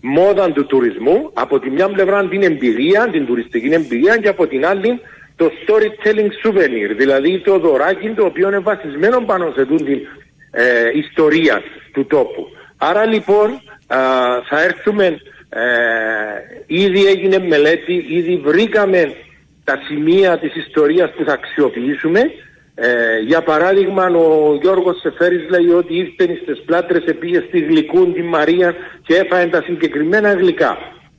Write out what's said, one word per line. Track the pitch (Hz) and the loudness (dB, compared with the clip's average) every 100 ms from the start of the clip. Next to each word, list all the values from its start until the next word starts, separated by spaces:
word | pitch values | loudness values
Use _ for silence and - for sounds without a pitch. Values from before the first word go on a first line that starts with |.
μόδα | 127 147 190 196 185 | -2 2 2 2 0
του | 143 139 | -2 0
τουρισμού, | 135 120 95 120 202 302 | 0 0 -2 0 0 -2
από | - 123 139 | -6 -2 -2
τη | 135 | -2
μια | 139 196 | -2 -2
πλευρά | 196 190 202 185 | 0 0 0 -2
την | 196 | 0
εμπειρία, | 190 147 127 113 151 202 233 | 0 0 -2 0 2 2 0
την | 165 127 | -2 -2
τουριστική | 120 117 117 127 | -4 -4 -4 0
εμπειρία, | 165 143 120 175 226 | -2 0 0 2 2
και | 208 | 0
από | 196 165 | 0 -2
την | 131 156 | 0 -2
άλλη | 196 214 240 - - - - | 0 -2 -4 -10 -20 -20 -2
το | 165 - - | -2 0 0
storytelling | 214 214 214 208 214 208 - 226 | 2 0 -2 0 0 0 -2 0
souvenir, | 190 147 117 101 107 | 2 0 0 -4 0
δηλαδή | 135 135 151 185 | 2 2 0 0
το | 202 190 | 0 2
δωράκι | 165 135 156 190 220 | 2 2 0 -2 -4
το | 220 190 | -2 -2
οποίο | 165 196 | 0 -2
είναι | 196 | 0
βασισμένο | 185 196 156 139 196 254 220 | -2 -4 -8 -2 2 2 0
πάνω | 190 165 131 | -2 -2 -2
σε | 131 | 0
τούτη | 160 | 0
την, | 139 135 - - _ _ _ | 0 -4 -6 -20 _ _ _
ε, | - 123 120 117 | 0 2 2 0
ιστορία | 147 147 - 151 160 156 101 - - - | -2 -4 0 2 4 2 0 -6 -20 -10
του | - 131 | -6 0
τόπου. | 147 117 - - - - _ | 0 0 -6 -14 -18 -20 _
Άρα, | 147 202 226 | -2 0 0
λοιπόν, | 220 190 208 214 262 - - _ | -2 2 2 2 -2 -16 -20 _
α, | 131 131 131 123 123 - | -2 0 0 0 -2 -2
θα | 147 | 0
έρθουμε, | 175 175 214 208 185 156 - - _ | 0 0 -2 0 0 -2 -14 -20 _
ε, | 113 123 120 117 113 110 110 107 104 - - - | -4 -2 0 0 0 -2 -4 -6 -10 -14 -20 -6
ήδη | 170 196 185 196 | 0 2 4 2
έγινε | 190 190 190 | 2 2 0
μελέτη, | 180 151 151 165 - 180 147 | 2 2 2 2 -2 -4 -2
ήδη | 165 170 175 | -4 -2 -2
βρήκαμε | 139 165 220 220 196 185 151 - - _ _ _ | 0 0 2 0 2 2 0 -4 -20 _ _ _
τα | - 135 - | -6 -6 -6
σημεία | 147 156 185 190 160 | -2 2 4 4 2
της | 151 165 | -4 -8
ιστορίας | - 151 147 170 165 - | -4 0 2 2 0 -2
που | |
θα | - | -4
αξιοποιήσουμε. | 139 - - 139 120 127 139 160 190 302 - - _ _ - | -4 -6 -2 -2 0 -6 -4 0 0 0 -4 -20 _ _ -4
Ε, | 117 120 117 113 110 | -2 0 0 -2 0
για | 165 | 0
παράδειγμα, | 160 156 180 190 185 190 185 | 2 0 2 2 2 0 2
ο | 170 165 156 151 143 | 2 4 4 2 2
Γιώργος | 175 185 180 175 | 2 2 0 -2
Σεφέρης | 156 - 175 175 160 | -6 0 0 0 0
λέει | 180 170 175 | 2 4 2
ότι | 170 170 | 0 -4
ήρθε | 170 - 180 160 | -6 -2 -2 -2
στις | - 143 - | -8 -10 -2
Πλάτρες, | 170 - 170 165 | -2 0 -2 -2
επήγε | 156 170 175 - | -6 -2 -4 -2
στη | 180 | -4
Γλυκούν, | 151 156 147 180 175 | 2 0 2 2 2
τη | 170 | 0
Μαρία | 170 165 151 175 175 170 - - | -2 0 2 2 0 -2 -14 -18
και | - 170 | 0 0
έφαγε | 180 180 170 | 2 0 0
τα | 170 | -2
συγκεκριμένα | 156 165 165 143 156 208 208 | -2 -4 -4 -2 0 2 2
γλυκά. | 190 180 - 139 - - - _ | 2 2 2 -2 -2 -12 -20 _